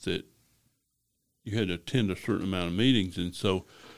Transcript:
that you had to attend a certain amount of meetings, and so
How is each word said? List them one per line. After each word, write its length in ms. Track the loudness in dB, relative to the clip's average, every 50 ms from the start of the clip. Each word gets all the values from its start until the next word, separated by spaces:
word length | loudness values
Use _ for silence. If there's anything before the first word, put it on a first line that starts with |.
| -4
that 200 | -4 -4 -4 -6 -10 _ _ _ _ _ _ _ _ _ _ _ _ _ _ _ _ _ _ _ _ _ _ _
you 120 | -4 -2
had 120 | 0 0 0
to 60 | -2
attend 360 | -4 -6 -2 0 2 2 2
a 60 | 0
certain 280 | -2 -2 -2 -2 0 0
amount 240 | -2 -2 -2 -2 -2
of 60 | 0
meetings, 420 | 2 4 4 4 4 2 0 -2
and 180 | -4 -4 -4 -4
so 300 | -2 0 0 0 0 -2 -8 -16 -20 -20 -20 -20